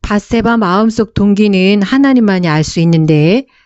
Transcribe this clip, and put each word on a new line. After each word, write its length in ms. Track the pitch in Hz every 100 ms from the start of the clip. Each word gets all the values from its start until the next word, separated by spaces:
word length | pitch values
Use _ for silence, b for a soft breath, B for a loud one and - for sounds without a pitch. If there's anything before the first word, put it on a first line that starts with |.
바세바 540 | - 208 - 233 233 233
마음속 580 | 190 185 226 220 208
동기는 680 | - 202 202 214 190 185 208
하나님만이 680 | 190 170 277 262 208 190 175
알 140 | 151
수 180 | 151 -
있는데 680 | 165 165 156 156 151 226 269 b